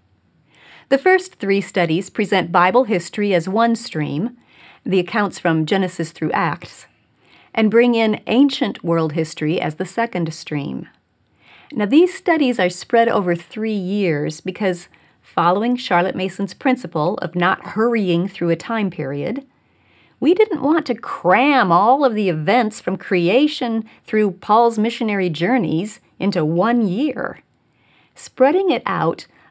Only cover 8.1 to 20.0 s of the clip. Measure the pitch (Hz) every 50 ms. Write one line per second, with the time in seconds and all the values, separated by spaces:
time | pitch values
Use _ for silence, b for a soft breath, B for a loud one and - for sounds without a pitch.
8.1 | 214 - - - 214 254 285 277 - - - 196 - - - 170 165 165 160 156
9.1 | 147 165 160 156 - - 156 151 175 - - 156 151 - 190 - - - - -
10.1 | - 180 170 160 156 - - - 151 147 139 135 131 131 - - _ _ _ _
11.1 | _ _ _ B B B B B B B B B - 214 208 196 262 311 359 359
12.1 | - - - 359 330 302 285 247 247 - 185 180 - - - - - 349 349 -
13.1 | - 202 180 180 175 170 - - - 214 220 220 214 202 180 185 202 208 196 170
14.1 | 151 147 151 156 151 - - 185 180 - 214 185 180 170 - b b b b b
15.1 | b b _ - _ - 165 175 185 202 226 240 247 247 - - 185 175 180 185
16.1 | - 180 185 190 - - 196 190 - - - 269 254 247 - 170 - 160 151 175
17.1 | 214 - 190 156 - 175 - - - - - - - 214 226 247 233 226 196 180
18.1 | 170 170 180 196 - - 180 165 165 165 - - 226 220 208 185 - - 143 135
19.1 | 143 143 143 - 254 277 - b b b b b b b b b b b